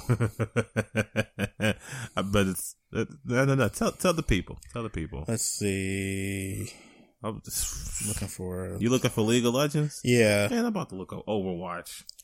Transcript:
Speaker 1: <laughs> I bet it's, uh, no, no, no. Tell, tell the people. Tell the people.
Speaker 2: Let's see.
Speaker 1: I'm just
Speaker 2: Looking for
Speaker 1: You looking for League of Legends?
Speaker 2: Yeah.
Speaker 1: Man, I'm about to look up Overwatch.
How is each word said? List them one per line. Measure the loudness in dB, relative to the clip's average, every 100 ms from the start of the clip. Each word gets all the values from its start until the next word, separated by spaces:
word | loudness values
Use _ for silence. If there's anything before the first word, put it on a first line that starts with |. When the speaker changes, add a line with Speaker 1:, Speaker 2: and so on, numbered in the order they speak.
| 0
Speaker 1:
<laughs> | 2 2 0 -2 -2 -2 -2 -2 -2 -2 -2 -4 -4 -6 0
I | 0 0 -4 -12 -6 -4
bet | 2 4 4
it's, | 0 -6 -12 _
uh, | -4 -4 -6 -2
no, | 2 4
no, | 4
no. | 2
Tell, | 2 0
tell | 2 2
the | 2
people. | 2 0 0 -10 -12
Tell | -8
the | -6
people. | -6 -6 -6 -4
Speaker 2:
Let's | -2 -2
see. | -2 0 0 0 -2 -2 -2 -2 -4 -4 -6 -8 -12 -20 -20 -20 _
Speaker 1:
I'm | -10 -8
just | -8 -4 -4 -4 -6 -6 -4
Speaker 2:
Looking | -4 -6
for | -6 -6 -4 -4 0
Speaker 1:
You | 2
looking | 4 2
for | 2
League | 4 4 4
of |
Legends? | 4 2 2 -2 -2
Speaker 2:
Yeah. | 4 6 6 6 4
Speaker 1:
Man, | 0
I'm | 0
about | -2 -6
to | -8
look | -8
up | -8 -4
Overwatch. | -2 0 -4 -6 -8 -10 -14 -18 -20